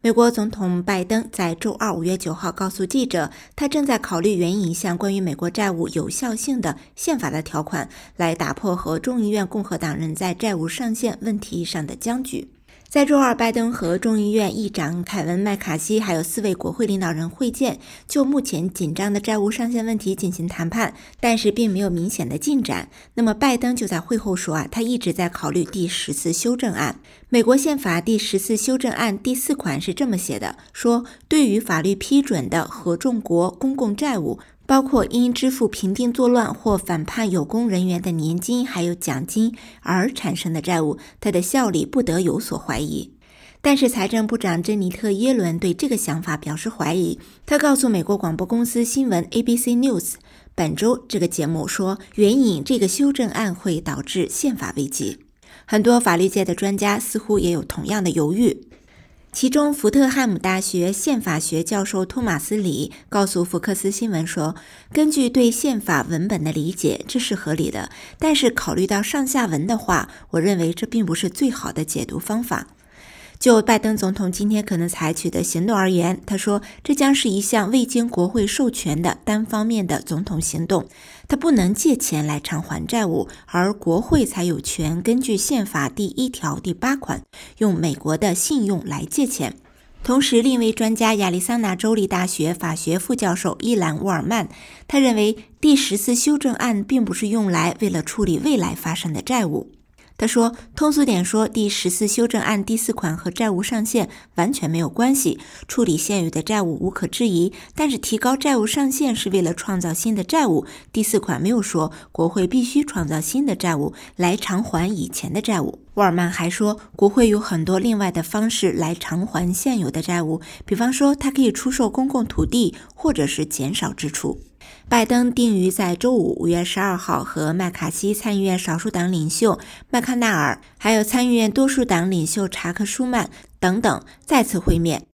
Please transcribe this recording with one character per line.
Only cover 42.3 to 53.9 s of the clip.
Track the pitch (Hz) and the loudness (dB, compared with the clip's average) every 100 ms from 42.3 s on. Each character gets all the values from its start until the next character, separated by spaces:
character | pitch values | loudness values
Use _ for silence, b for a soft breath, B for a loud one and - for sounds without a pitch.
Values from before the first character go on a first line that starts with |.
| 175 | 0
所 | - 160 | -4 -8
怀 | - 113 | -6 -4
疑。 | 147 - - - b b b b | -4 -6 -8 -18 b b b b
但 | 294 277 | 2 4
是 | 262 | 4
财 | 240 196 | 2 -2
政 | 226 220 | 0 -2
部 | 233 | -2
长 | 202 170 | -2 -2
珍 | 170 214 | 0 -2
妮 | 185 | -2
特· | 185 220 | -2 -2
耶 | 196 247 | 0 2
伦 | 254 175 165 | 2 2 0
对 | 190 | -2
这 | 175 285 | 0 0
个 | 233 | -2
想 | - 160 | -2 -4
法 | 175 151 | -4 -6
表 | 151 | -6
示 | 151 220 | -6 -6
怀 | - 147 | -4 -2
疑。 | 170 170 - B B - | 0 -2 -4 B B 0
他 | 294 | 2
告 | 294 | 4
诉 | 269 262 | 4 4
美 | 202 | 2
国 | 165 202 | 0 -2
广 | 175 160 | -2 -4
播 | 180 | -2
公 | 233 240 | -2 0
司 | 233 | 0
新 | 233 269 262 | 0 0 2
闻 | 185 165 | 0 0
A | 226 | 0
B | 240 233 | 2 0
C | 240 | 2
News， | 240 269 202 - - b b b | 2 2 0 -4 -10 b b b
本 | - 165 156 | -4 -2 0
周 | 220 247 - | 2 0 -2
这 | 208 | -2
个 | 175 | -2
节 | - 151 | -2 -2
目 | 165 156 | -2 -4
说， | - 185 190 B - | -2 -2 -4 B 2
援 | 208 262 | 4 6
引 | 247 165 | 4 2
这 | 143 254 | 0 2
个 | 190 | 2
修 | - 277 | 4 2
正 | 277 226 | 2 -2
案 | - 214 180 | 0 -4 -2
会 | 196 165 | -2 -2
导 | 180 | -4